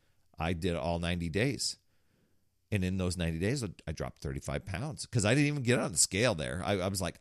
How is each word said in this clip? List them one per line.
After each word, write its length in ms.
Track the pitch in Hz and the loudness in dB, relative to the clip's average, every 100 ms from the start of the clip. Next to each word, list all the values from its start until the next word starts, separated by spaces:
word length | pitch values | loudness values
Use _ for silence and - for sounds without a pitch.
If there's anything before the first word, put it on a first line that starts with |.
| _ _ _ - | _ _ _ -4
I 140 | 80 | -2
did 240 | 85 87 82 | 0 0 0
all 220 | 76 85 | 0 0
ninety 320 | 85 87 85 | 0 -2 -2
days. 480 | 95 135 120 - - _ _ _ _ _ _ _ _ _ | 0 0 0 -4 -6 _ _ _ _ _ _ _ _ _
And 140 | 104 | -2
in 140 | 92 95 | 0 0
those 180 | 90 90 | 0 0
ninety 220 | 85 80 | -2 0
days, 260 | 98 143 | 0 -2
I, 40 | 107 - - | -4 -8 -8
I 60 | |
dropped 280 | 78 64 - | -6 -6 -8
thirty-five 460 | 76 67 - 69 - | -8 -6 -4 -6 -4
pounds 400 | 85 151 107 - | -6 -6 -8 -4
'cause 180 | 117 | 0
I 100 | 101 | 4
didn't 120 | 135 143 | 4 4
even 160 | 147 | 2
get 160 | 117 123 | 4 4
on 140 | 160 | 4
the 40 | 85 | 2
scale 380 | - 92 123 | 2 4 2
there. 260 | 87 64 80 | 2 -2 -2
I, 180 | 90 101 | 0 0
I 80 | 95 | 0
was 120 | 98 | -2
like, 160 | 87 - | -4 2